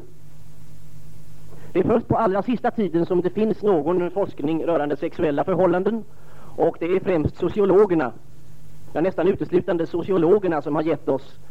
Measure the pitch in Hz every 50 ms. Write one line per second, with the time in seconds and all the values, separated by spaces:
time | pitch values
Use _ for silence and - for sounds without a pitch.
0 | - - - - - - - - - - - - - - - - - - - -
1 | - - - - - - - - - - - - - - - 170 190 - 220 233
2 | - - 226 - 170 175 190 202 190 - 247 - - 240 - - 208 170 151 170
3 | 170 - 190 180 170 175 - 202 214 220 185 - 202 208 190 156 139 160 180 180
4 | 175 170 160 196 190 - - - 143 151 165 156 - 165 170 147 147 147 147 -
5 | 170 160 - - 175 156 143 147 147 190 185 165 185 180 170 180 190 196 226 226
6 | 196 - - - - - - - - - - - 156 165 160 - 165 170 185 190
7 | - 196 185 160 143 - - - 185 165 - 214 202 196 175 - - 196 175 160
8 | 135 117 - - - - - - - - - - - - - - - - - 156
9 | 165 190 185 - 160 190 202 - 151 - 175 180 180 - 180 165 165 - - 170
10 | 170 - 190 185 160 165 202 214 190 180 165 147 - 160 147 156 156 165 - -
11 | - 147 139 131 - - - - - -